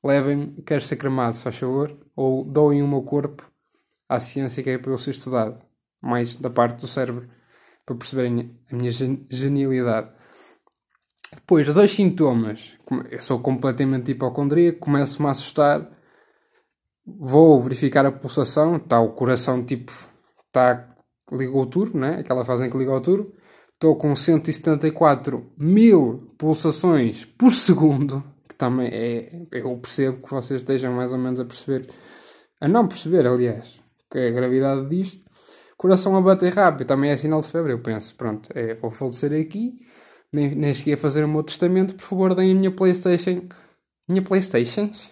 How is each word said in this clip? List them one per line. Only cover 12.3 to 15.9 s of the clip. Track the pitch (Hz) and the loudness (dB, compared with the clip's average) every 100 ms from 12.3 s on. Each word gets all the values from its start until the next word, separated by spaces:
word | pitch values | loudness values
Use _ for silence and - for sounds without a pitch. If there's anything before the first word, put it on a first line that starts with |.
| 117 110 107 - - - | 2 -2 -8 -14 -20 -8
Como | 127 | -8
eu | - 120 | -8 -10
sou | - 123 | -4 -2
completamente | 135 135 135 123 135 131 123 | -2 -2 -2 -2 -2 -2 -4
hipocondríaco, | 127 127 131 143 151 175 165 | -4 -4 -2 0 4 2 2
começo-me | 147 143 139 - 147 | -2 0 0 0 -2
a | |
assustar, | 135 - - 147 151 160 | -2 -2 2 2 2 -4